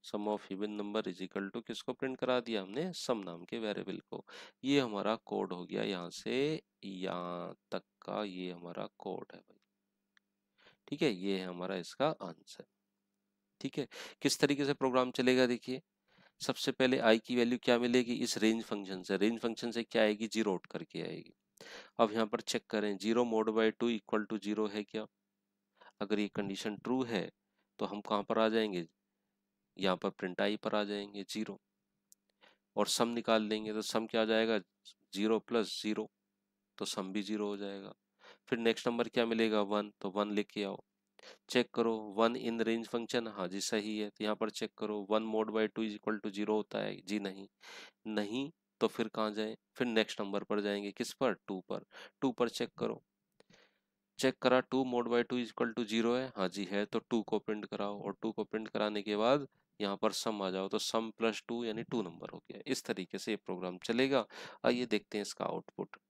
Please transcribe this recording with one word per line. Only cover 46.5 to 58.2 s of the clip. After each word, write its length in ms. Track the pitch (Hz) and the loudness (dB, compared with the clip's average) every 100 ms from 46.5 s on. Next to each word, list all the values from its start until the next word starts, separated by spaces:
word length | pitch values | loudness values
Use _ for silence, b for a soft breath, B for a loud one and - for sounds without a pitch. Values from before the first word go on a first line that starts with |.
| 107 101 107 | 2 0 -4
है? 180 | 104 98 | -4 -6
जी 180 | 92 104 | -4 -2
नहीं, 280 | 98 95 98 _ B B B _ 110 | -2 -6 -14 _ B B B _ -4
नहीं। 440 | 107 101 120 143 - _ _ | -2 -2 -2 -4 -8 _ _
तो 80 | 110 | 2
फिर 200 | - 110 | 2 -4
कहाँ 240 | - 107 | 0 -2
जाएं? 220 | 104 107 113 _ | 0 -4 -6 _
फिर 120 | - 123 | -2 2
नेक्स्ट 340 | 113 107 - | 4 2 0
नंबर 240 | 101 101 | -2 -2
पर 160 | 98 104 | 0 0
जाएंगे, 320 | 101 101 101 | 0 -2 -4
किस 200 | - 120 | -4 -6
पर? 200 | - 127 92 - | 0 0 0 -4
टू 140 | 95 - | -8 -4
पर। 160 | 98 - B B _ | -8 -8 B B _
टू 100 | 135 | -2
पर 160 | 120 120 | 2 0
चेक 220 | - 120 - | 0 -6 -2
करो, 240 | 117 113 _ _ _ _ b b b b _ _ _ - | -4 -4 _ _ _ _ b b b b _ _ _ 2
चेक 200 | 131 - | 2 4
करा 180 | 131 127 | 4 4
टू 240 | - 131 | 4 0
mod 260 | 127 123 120 | 2 0 4
by 100 | 120 | 2
two 160 | 117 123 | 2 -2
is 80 | 113 | -2
equal 220 | - 120 | -2 -2
to 120 | 113 110 | 0 0
zero 260 | 113 113 123 | 2 4 2
है, 160 | 131 104 | 0 -2
हाँ 120 | 95 | -2
जी 160 | 92 | 0
है, 200 | 92 101 | -2 -2
तो 140 | 104 113 | 0 -4
टू 240 | - 117 | 0 -2
को 160 | 104 107 | 0 -2
प्रिंट 280 | - 107 101 | -2 -6 -6
कराओ 340 | 104 101 104 | -4 -4 -4
और 140 | 101 98 | -8 -4